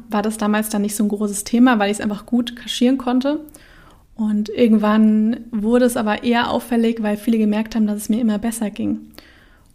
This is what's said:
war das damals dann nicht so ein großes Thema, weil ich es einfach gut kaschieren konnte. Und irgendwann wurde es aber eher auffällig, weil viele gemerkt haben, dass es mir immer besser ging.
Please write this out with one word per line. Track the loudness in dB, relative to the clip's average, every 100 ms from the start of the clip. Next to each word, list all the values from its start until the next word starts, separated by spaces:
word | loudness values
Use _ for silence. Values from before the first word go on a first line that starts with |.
| -4
war | -2
das | -2 -2
damals | 0 0 0
dann | -2
nicht | -2
so | -2
ein | -2
großes | -2 -4 -6
Thema, | -2 4 4 4
weil | 0
ich | -2
es |
einfach | -4 -8 -2
gut | -2 -2 -8
kaschieren | -10 0 2 2
konnte. | 0 0 0 -4 -8 -20 -20 -20 -20 -20 _
Und | -4 -2 -2 -2
irgendwann | 2 4 4 4 4 4 4 2 -2 -6
wurde | -4 0 2
es | 2 2
aber | -2 -2
eher | 0 0 0
auffällig, | -4 -2 0 0 0
weil | -2 -2
viele | 0 0
gemerkt | 2 0 -2
haben, | -2 0
dass | -2
es | -2
mir | 0
immer | 0 -2
besser | -4 -4 -6
ging. | -4 -6 -6 -10 -20 -20 -20 _ _ _